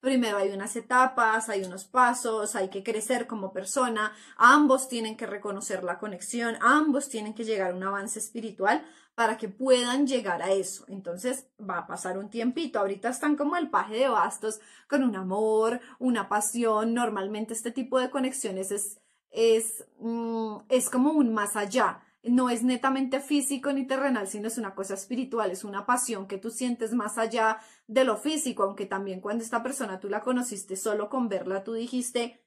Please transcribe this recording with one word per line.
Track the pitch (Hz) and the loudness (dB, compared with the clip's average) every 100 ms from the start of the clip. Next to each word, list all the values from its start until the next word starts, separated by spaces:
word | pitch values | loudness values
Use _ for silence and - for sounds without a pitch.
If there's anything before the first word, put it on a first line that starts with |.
Primero | 254 262 233 202 | 2 2 2 2
hay | 196 | 0
unas | 196 208 | -2 -6
etapas, | 233 226 247 254 254 226 220 226 | -8 0 4 4 4 2 2 0
hay | 202 | -4
unos | 190 180 | -4 -10
pasos, | - 254 254 247 233 220 208 220 | -4 4 4 4 -2 -2 -2 -2
hay | 190 | -4
que | 196 | -4
crecer | 196 214 208 254 - | -4 -4 0 -2 -2
como | 220 190 | -6 -6
persona, | 185 196 277 247 220 214 - - - | -8 -4 0 0 0 -2 -6 -20 6
ambos | 233 285 294 262 269 | 10 10 8 6 2
tienen | 240 220 220 | -4 -4 -6
que | 233 | -8
reconocer | 202 202 196 202 190 | -6 -6 -8 -6 -4
la | 180 175 | -4 -6
conexión, | 214 180 - 233 233 220 | -6 -8 -6 -4 -2 2
ambos | 233 294 311 277 - | 4 4 4 2 0
tienen | 226 214 | -8 -8
que | 214 | -8
llegar | 220 214 185 | -4 -2 0
a | 180 | -2
un | |
avance | 190 196 196 - | -4 -4 -6 -8
espiritual | 220 240 220 190 196 277 - - _ | -8 -8 -10 0 2 2 0 -20 _
para | - - 226 | -2 0 0
que | 214 | -6
puedan | - 262 254 240 254 285 | -4 4 4 4 2 2
llegar | 262 202 175 | 2 -2 -4
a | 170 | 2
eso. | 196 190 - - | 2 0 -8 -14
Entonces | 196 190 175 247 262 - _ | -12 -10 -6 -4 -4 -8 _
va | 202 175 | -6 -6
a | 165 | -6
pasar | 170 190 185 | -8 -6 -6
un | 202 | -6
tiempito. | 226 233 254 330 220 | -2 -2 0 -2 0
Ahorita | 202 196 233 | -2 -2 -4
están | 247 294 294 | -2 0 2
como | 294 349 | 2 0
el | 320 | 0
paje | - 214 | 0 -2
de | 220 269 | 2 2
bastos, | 220 170 - 220 214 - - _ | 4 0 0 -6 -6 -14 -20 _
con | 285 | 2
un | 254 | 2
amor, | 196 185 196 220 220 220 240 - - | 0 -2 0 2 4 4 0 -8 -4
una | 254 233 190 | 0 0 0
pasión. | 208 208 240 226 214 226 | 0 0 0 2 2 2
Normalmente | 233 214 208 196 208 220 | 0 0 -2 -4 -4 -6
este | 226 240 | -6 -6
tipo | 240 247 262 | -6 0 0
de | 254 | 0
conexiones | 277 254 262 220 190 190 | 0 -2 -2 -6 -4 -4
es, | 202 - - _ _ _ | -4 -6 -10 _ _ _
es, | - 226 220 226 - - _ | 2 4 4 2 -8 -16 _
mm, | 226 233 233 226 220 208 - | -6 -4 -4 -4 -4 -6 0
es | 254 247 | 0 2
como | 254 277 | 2 4
un | 311 247 | 4 4
más | 220 202 | 2 0
allá. | 220 202 240 196 160 _ _ | -2 -2 2 2 0 _ _
No | 233 247 254 | 2 2 4
es | 233 | 2
netamente | 247 254 269 269 262 277 | 2 2 2 0 0 -2
físico | 277 294 285 277 277 | 2 0 0 -2 -2
ni | 277 | -2
terrenal, | 269 262 277 240 190 | 0 0 2 0 -2
sino | 214 214 | -6 -6
es | 233 | -4
una | 208 196 | -6 -6
cosa | 196 | -6
espiritual, | 196 - 254 262 226 202 | -6 -6 -4 -4 -2 -2
es | 185 | -2
una | 214 202 202 | -6 -8 0
pasión | 247 - 208 196 | 0 0 -4 -6
que | 196 | -8
tú | 226 | -8
sientes | 233 254 240 220 | -4 -4 -2 -2
más | 240 214 233 | -2 -2 -2
allá | 226 226 220 220 - _ _ | -2 2 0 0 -8 _ _
de | 220 | 2
lo | 262 214 | 4 2
físico, | 294 311 - - | 0 -2 -2 -2
aunque | 196 202 196 | -2 -2 -6
también | 196 196 185 | -6 -6 -8
cuando | 202 226 | -4 -4
esta | 226 233 | -2 -4
persona | 240 277 254 190 | -4 -6 -6 -6
tú | 202 | -6
la | 208 | -4
conociste, | 254 247 247 202 - 190 | 0 -2 -2 -6 -8 -6
solo | 226 208 208 | -2 -2 -2
con | 262 240 | -2 -2
verla | 190 - 190 | -2 -2 -6
tú | 196 | -4
dijiste | 226 240 254 247 247 240 - | -6 -4 -4 -2 -2 -4 -8